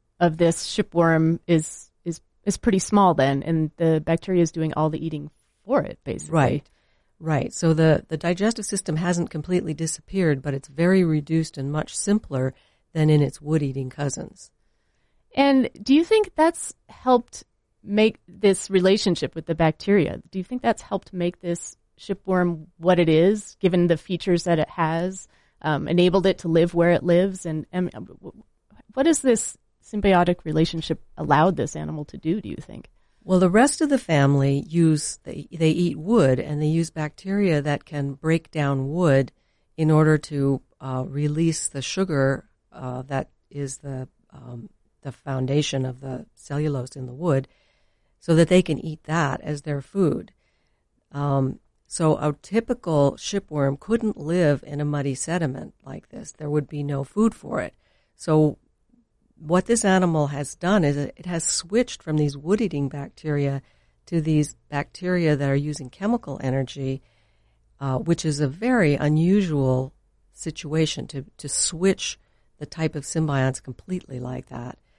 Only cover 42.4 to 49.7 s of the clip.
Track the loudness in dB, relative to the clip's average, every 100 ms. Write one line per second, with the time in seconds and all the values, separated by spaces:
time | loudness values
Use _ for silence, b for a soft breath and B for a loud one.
42.4 | -8 _ _ -14 -10 -10 -6 -6 -6 _
43.4 | _ -10 -10 -10 -12 -10 -12 _ _ -20
44.4 | -16 -16 -16 _ _ _ -14 -12 -8 -4
45.4 | 0 0 0 -4 -4 -8 -12 -12 -14 _
46.4 | -8 -4 -2 -4 -8 -12 -14 -6 0 0
47.4 | -2 _ _ _ _ _ _ _ 2 4
48.4 | 6 4 4 -4 -4 -10 -4 -2 -2 -4
49.4 | -8 -8 -6